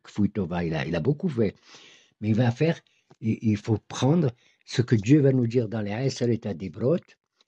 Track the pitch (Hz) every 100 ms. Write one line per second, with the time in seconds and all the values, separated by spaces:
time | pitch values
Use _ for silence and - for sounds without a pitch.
0 | - - 101 - 87 87 85 78 147 170
1 | 143 147 190 117 101 - _ - - -
2 | _ _ 104 107 120 120 160 165 - _
3 | _ _ 110 - 113 104 - 107 - -
4 | 127 175 143 - _ _ - - 117 135
5 | 101 151 139 131 117 123 110 110 104 107
6 | 135 - 120 110 107 85 95 - 123 170
7 | - _ _ _